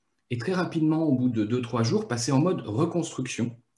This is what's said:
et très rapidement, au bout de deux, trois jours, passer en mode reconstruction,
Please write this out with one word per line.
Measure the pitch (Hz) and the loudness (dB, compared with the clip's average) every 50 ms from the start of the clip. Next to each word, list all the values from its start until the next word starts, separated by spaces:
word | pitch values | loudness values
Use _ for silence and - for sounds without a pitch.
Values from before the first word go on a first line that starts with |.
| _ _ _ _ _ - | _ _ _ _ _ -8
et | 123 117 | -6 -4
très | - 185 185 | -2 -2 0
rapidement, | 180 170 - 147 165 156 156 156 160 | 0 0 -2 0 0 2 2 2 2
au | 160 151 | 2 2
bout | 131 123 127 123 | 2 2 2 2
de | 110 110 104 | 2 0 0
deux, | 104 120 123 | 0 0 -2
trois | 123 - 123 117 | -2 0 0 0
jours, | 113 120 175 214 214 - | 2 2 2 0 0 -2
passer | 123 117 117 147 | -4 -2 0 2
en | 139 131 | 2 4
mode | 156 185 190 - | 4 2 0 -2
reconstruction, | - - 104 120 165 170 - 175 151 - - - 131 - - - 117 117 - - _ _ _ | -4 -4 -2 0 0 0 0 -2 -4 -4 -6 -8 -8 -6 -4 -4 -4 -4 -6 -10 _ _ _